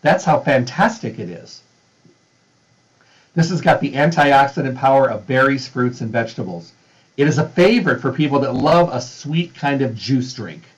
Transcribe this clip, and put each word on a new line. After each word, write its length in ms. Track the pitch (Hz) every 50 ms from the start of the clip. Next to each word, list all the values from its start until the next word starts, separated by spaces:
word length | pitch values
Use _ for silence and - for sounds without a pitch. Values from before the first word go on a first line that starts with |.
That's 220 | - 147 175 185 -
how 160 | 170 151 143
fantastic 800 | - - 139 131 123 123 - - 196 226 220 - - 117 110 -
it 100 | 104 85
is. 320 | - - - - - - _ _ _ _ _ _ _ _ _ _ _ _ _ _ _ _ _ _ _ _ _ _ _ _ _ _ _ _ _ _ _ _ _ _ _
This 140 | 170 165 165
has 100 | 190 160
got 220 | - 165 151 -
the 100 | - 139
antioxidant 840 | - 135 147 165 165 - 147 143 139 139 135 135 - - 135 131 127
power 360 | - 135 135 135 135 135 123
of 160 | 113 107 - -
berries, 400 | 131 131 131 135 139 135 - -
fruits, 320 | - 127 123 123 123 -
and 120 | 120 110
vegetables. 600 | 110 117 113 113 - - - 92 87 85 82 - _ _ _ _ _ _ _ _ _ -
It 100 | 143 156
is 100 | 156 135
a 120 | - -
favorite 520 | - - 175 190 233 240 180 - - -
for 100 | - 139
people 280 | 123 - 151 143 139 143
that 160 | 139 135 120
love 340 | 127 135 151 165 175 175 170
a 100 | - 127
sweet 520 | - - - - - 143 151 170 175 165 -
kind 280 | - - 143 139 135
of 140 | 135 123 113
juice 380 | 107 95 107 135 131 123 127 -
drink. 300 | - 110 87 82 - - _ _